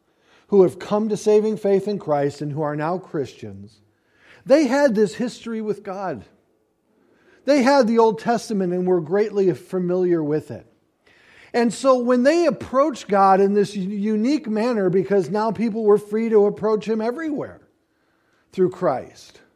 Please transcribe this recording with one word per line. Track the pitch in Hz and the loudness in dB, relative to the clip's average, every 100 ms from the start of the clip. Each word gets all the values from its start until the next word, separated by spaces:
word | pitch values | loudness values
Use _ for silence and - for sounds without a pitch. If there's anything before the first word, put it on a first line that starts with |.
| _ _ _ _ - | _ _ _ _ 0
who | 202 | 4
have | 175 - | 4 2
come | - 208 220 | -4 -4 -2
to | 208 | -2
saving | 214 214 220 214 | 2 2 2 -2
faith | 196 196 196 | 0 0 0
in | 202 | -8
Christ | 156 147 143 - | -2 -2 -2 -4
and | 151 | -8
who | 143 | -6
are | 147 147 | -6 -4
now | 151 185 | -4 -6
Christians, | - 160 127 - 107 98 98 _ _ _ _ _ _ - - | -8 -8 -8 -10 -18 -16 -20 _ _ _ _ _ _ -10 2
they | 285 269 | 4 4
had | 277 294 214 | 2 2 2
this | 208 | 0
history | - 240 - 226 220 | -2 -8 -8 -10 -8
with | 214 208 | -6 -8
God. | 196 190 185 120 - _ _ _ _ _ _ _ _ _ _ _ - | -8 -10 -8 -8 -12 _ _ _ _ _ _ _ _ _ _ _ 2
They | 285 | 4
had | 247 285 220 | 6 4 4
the | 226 | 4
Old | 226 220 | 2 2
Testament | 226 233 - 208 180 | -2 -2 -2 -4 -2
and | 180 180 | -2 0
were | 180 | 0
greatly | 147 196 214 202 190 | 0 -2 0 0 0
familiar | - - 185 175 180 180 170 | 0 -6 -4 -2 0 0 0
with | 147 151 - | 0 -4 -6
it. | 113 - _ _ _ _ _ _ _ - | -16 -16 _ _ _ _ _ _ _ -6
And | 240 233 | -2 -2
so | - 269 254 | 0 0 2
when | 240 247 | 2 2
they | 262 339 330 | 4 4 2
approached | 214 - 262 311 233 - | -2 -4 0 0 -2 -2
God | 196 196 190 | 2 4 6
in | 202 | 4
this | 208 196 | 2 0
u-, | 208 185 | -4 -6
unique | 208 208 214 240 294 214 | -4 -2 0 0 -2 -2
manner, | 214 240 220 185 | -4 -2 0 0
because | 190 - 202 156 | 0 2 0 0
now | 208 220 | -2 -2
people | 190 226 214 214 | -2 -4 0 2
were | 208 | 2
free | 208 220 226 | 2 -4 2
to | 214 202 | 4 2
approach | - 208 214 196 | 0 -2 -2 -2
him | 220 | -4
everywhere | 220 269 320 269 110 - _ _ _ _ _ _ _ _ _ | -4 -6 -8 -8 -8 -14 _ _ _ _ _ _ _ _ _
through | - 180 | 0 0
Christ. | - 175 120 98 - - - _ | 0 -2 -2 -8 -20 -20 -20 _